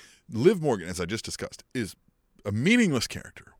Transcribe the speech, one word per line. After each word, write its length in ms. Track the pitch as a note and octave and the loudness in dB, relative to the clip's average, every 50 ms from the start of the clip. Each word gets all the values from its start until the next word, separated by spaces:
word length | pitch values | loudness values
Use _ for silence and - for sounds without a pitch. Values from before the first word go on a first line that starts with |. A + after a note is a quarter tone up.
| - - - _ _ - | -20 -20 -20 _ _ -8
Liv 320 | - G#2+ B2+ F3+ A3+ F3+ D#3 | -4 4 4 6 6 6 2
Morgan, 260 | D3 A#2+ G2 E2 E2+ | 0 0 0 -2 -6
as 120 | F2+ E2+ | -6 -4
I 40 | F2+ | -4
just 180 | E2+ G#2+ A2 - | -4 -4 -6 -6
discussed, 400 | - F2+ - - - - - - _ - | -8 -10 -10 -10 -10 -12 -16 -20 _ -6
is 220 | B2+ A2+ F2+ - - _ _ _ _ _ _ _ _ - | -6 -6 -6 -8 -12 _ _ _ _ _ _ _ _ -8
a 60 | G#2 G2+ | -4 -4
meaningless 540 | G#2+ B2+ F3+ A#3 B3 A#3 F#3 C#3+ A#2+ - | 0 2 4 4 4 4 4 2 0 -2
character 480 | - - - - - - - - - - | -4 -6 -12 -14 -14 -18 -20 -20 -20 -20